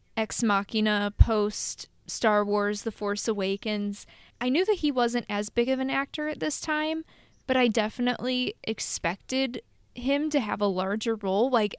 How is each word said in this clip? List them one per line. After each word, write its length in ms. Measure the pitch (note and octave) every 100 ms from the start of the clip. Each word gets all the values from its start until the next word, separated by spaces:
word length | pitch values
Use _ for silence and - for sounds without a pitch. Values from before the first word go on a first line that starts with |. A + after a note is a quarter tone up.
| _ -
Ex 280 | G#3+ -
Machina, 680 | A3+ G3 G3+ G#3+ G#3+ G#3 G3+ -
post 720 | - A3 G#3 - - - - _ -
Star 400 | - A3+ G#3 G#3
Wars, 380 | G#3 G3+ G#3
The 80 | A3+
Force 360 | - G3+ G3+ -
Awakens, 800 | G3+ F#3+ G3 G#3+ G#3 G3+ G3+ - - - -
I 100 | B3
knew 140 | D4 F#4+
that 120 | G4
he 140 | D4
wasn't 340 | B3+ A#3+ A#3+ -
as 200 | G#3 G#3+
big 180 | - A#3+
of 120 | C4
an 100 | C4
actor 400 | C4+ C#4 - D4+
at 100 | -
this 220 | D#4 -
time, 420 | - D4+ D#4 D#4+ - - _ _ -
but 100 | B3+
I 100 | B3
definitely 840 | A3 G#3+ - B3 - B3+ B3+ B3 -
expected 1000 | - A3 - - E3+ F#3+ - C4 C4+ B3+ - _ _ B3
him 340 | B3 C#4+ D4+
to 100 | D4
have 220 | G#3 G#3
a 60 | G#3
larger 480 | F#3 F#3+ G#3+ A#3 A3
role. 340 | G3 G3 C4
Like, 260 | A#3+ G#3+